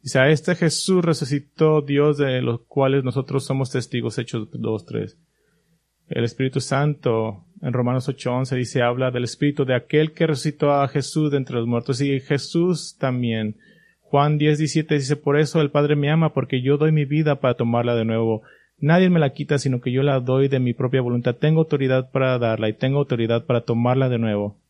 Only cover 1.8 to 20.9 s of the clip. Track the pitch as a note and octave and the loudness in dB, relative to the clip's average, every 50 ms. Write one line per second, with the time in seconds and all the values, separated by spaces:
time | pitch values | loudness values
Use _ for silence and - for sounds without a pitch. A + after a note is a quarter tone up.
1.8 | C#3 C#3 C#3+ C#3 D3 D3+ C#3+ C#3 C#3+ C3+ B2+ B2+ B2+ B2 A#2 A#2 _ _ - C#3+ | 0 0 0 2 2 2 2 2 0 0 0 -2 -2 -2 -4 -4 _ _ -2 0
2.8 | C3+ C3+ C3+ C#3 C3 B2+ A#2 C#3 C3 - C3+ C3+ B2+ - C3+ C3+ C3 B2 - C3 | 2 2 2 0 0 -2 -4 -4 -6 -4 -4 -6 -4 -2 -4 -4 -4 -4 -4 -6
3.8 | A#2 - - A#2+ A#2 A#2 - - A#2 - - A#2 G#2 - - A#2+ A#2 A2+ A2 G#2+ | -6 -4 -6 -4 -4 -4 -6 -6 -8 -6 -6 -8 -8 -8 -10 -8 -6 -4 -4 -6
4.8 | - - A#2 A2+ G#2 F#2 _ _ _ _ _ _ _ _ _ _ _ _ _ _ | -8 -8 -8 -8 -8 -8 _ _ _ _ _ _ _ _ _ _ _ _ _ _
5.8 | _ _ _ _ _ _ - A#2+ A#2 A#2 - - C3 C3 B2+ C#3 B2+ - C3+ C3+ | _ _ _ _ _ _ -4 -4 -4 -4 -2 -4 -4 -2 -2 -4 -4 -2 -2 0
6.8 | C#3+ D3+ D3 - - B2+ A2+ A2+ A2 A2 G#2+ G2 - _ _ - - C3+ A#2+ B2 | 0 0 -2 -2 -2 -2 0 0 -2 -4 -6 -10 -20 _ _ -10 -8 -4 -2 -2
7.8 | A#2+ B2 B2+ C3 B2+ - C3 - - B2 B2 B2+ C3 B2+ C3+ B2+ B2 A2+ - C3 | -2 0 -2 -2 -4 -6 -8 -6 -6 -4 -2 -2 -4 -4 -4 -4 -4 -2 0 0
8.8 | A#2+ A#2+ B2 B2+ C3 B2+ B2+ B2 B2 A#2 - _ D3+ D3 C#3+ - C#3 B2+ B2+ B2 | 0 2 0 0 -2 -2 -2 -4 -6 -6 -4 _ -2 -2 0 -2 -2 0 0 -2
9.8 | - _ - D3+ D#3 D#3 - - E3 D#3 D3+ B2+ - D#3 D3 _ D3+ C#3+ C#3+ C#3+ | -2 _ 0 2 2 0 0 -2 -2 0 0 -2 -4 -6 -4 _ 0 2 2 2
10.8 | C#3 C3+ - D3 C3 - - D#3 D3+ D3 C#3 C#3 C3 - B2+ A#2+ A2+ A#2 A#2+ A#2 | 0 0 -2 -4 -4 -2 -2 -2 0 0 0 -2 -2 -2 -4 -4 -2 0 -2 -2
11.8 | A#2 - C3+ B2 C#3+ C#3 C#3 C3 - - D3 C3 - - - E3+ E3+ F3+ F3 D#3+ | -2 -2 -2 -2 0 0 -2 -2 -2 -2 -4 -4 -4 -4 -2 0 0 0 0 -2
12.8 | - - - _ - C3 B2+ B2 A#2+ A#2 A2+ A2 A2 G#2+ G#2+ - _ - - _ | -6 -14 -8 _ -4 -2 -2 0 -2 -2 -2 -2 -2 -4 -6 -10 _ -20 -20 _
13.8 | _ _ _ _ _ _ - C#3+ C#3+ D3 D3+ D3 D3+ D3+ D3+ D3 D#3 D3 - D#3+ | _ _ _ _ _ _ 2 2 4 4 2 2 2 2 2 2 0 0 0 -2
14.8 | D3+ - D3+ D3 C3+ C3 D3 D3 - D3 C#3 D3 D#3 C#3+ - E3 D3+ C#3+ - D3 | 0 0 0 0 0 -2 -4 -2 0 0 2 2 2 2 2 0 0 2 2 2
15.8 | D3 D3 D3+ D3 C#3+ C#3+ D#3 D#3+ E3 D3+ - C#3 B2+ - C3 B2+ B2 C3+ C#3+ C#3+ | 2 2 2 0 0 0 2 2 2 2 0 -2 -4 -2 -4 -2 0 0 2 2
16.8 | D3+ D#3+ D#3 D3+ C#3+ C3+ D3 D#3 D#3+ D3+ C#3+ C3+ - B2+ A#2+ - A#2+ A#2 A#2 A#2+ | 2 2 2 2 0 0 0 0 2 0 0 2 0 0 0 0 0 0 0 0
17.8 | A#2+ B2 A#2+ A#2 A2+ A2+ A2+ A2+ A2+ A2+ A2 A2+ - - - _ _ _ _ _ | 0 0 0 0 0 0 0 0 0 0 -2 -2 -6 -14 -20 _ _ _ _ _
18.8 | - D3 E3 F3+ F#3 F3+ F3+ E3 D3+ C3+ - - C#3+ - D3 C#3 - C3+ C3 A#2+ | 2 4 4 4 4 4 4 2 2 0 -2 -6 -4 -2 -2 0 0 -2 -2 -2
19.8 | - C3 B2 C3 C#3 C#3+ C3+ C3 B2 B2 C3 C3+ C#3 C#3 C3+ C3 B2+ B2 A#2 - | -2 -2 0 0 2 2 0 0 0 0 2 2 2 2 2 0 0 -2 -2 -2
20.8 | C3 B2 | -2 0